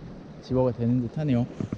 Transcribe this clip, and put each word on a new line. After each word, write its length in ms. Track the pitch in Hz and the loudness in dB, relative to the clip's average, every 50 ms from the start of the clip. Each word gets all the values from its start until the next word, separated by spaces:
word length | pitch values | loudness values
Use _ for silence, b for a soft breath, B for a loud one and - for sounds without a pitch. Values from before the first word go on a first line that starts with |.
| - - - - - - - - | -14 -14 -14 -14 -14 -16 -16 -12
집어가 300 | - - 127 127 127 123 | -4 0 2 4 4 4
되는 300 | 113 - 117 117 123 127 | 2 2 2 2 4 2
듯 160 | 120 113 - | 2 0 -2
하네요. 280 | 156 156 147 123 120 123 - - - - - - | -2 2 2 4 2 2 0 -2 -6 -6 -6 -6